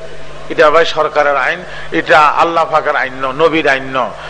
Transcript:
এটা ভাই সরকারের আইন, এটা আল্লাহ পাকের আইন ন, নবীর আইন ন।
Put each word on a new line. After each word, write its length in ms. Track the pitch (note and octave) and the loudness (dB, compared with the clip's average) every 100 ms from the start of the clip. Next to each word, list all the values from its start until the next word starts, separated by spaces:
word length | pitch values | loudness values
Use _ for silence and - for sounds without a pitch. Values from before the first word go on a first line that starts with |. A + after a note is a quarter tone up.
| - - - - - | -10 -8 -8 -10 -4
এটা 200 | D#3 D#3 | 2 4
ভাই 160 | D#3 E3 | 4 2
সরকারের 520 | D#3+ D3+ D3 C#3+ C#3 | 0 -2 0 0 0
আইন, 260 | C3 E3+ F#3 - - | -2 -4 -8 -10 -6
এটা 280 | E3 D#3 E3 | -4 2 4
আল্লাহ 460 | D3 C#3 E3 E3 D#3+ | 6 4 2 0 0
পাকের 300 | D#3 C#3 C#3 | 0 0 -2
আইন 180 | C3 | -4
ন, 180 | C3 C3+ | -4 -6
নবীর 360 | C3 D#3+ D#3+ D3 | 0 2 2 0
আইন 160 | C3+ | 0
ন। 260 | C3 C3 A2 F2 | -2 -4 -4 -8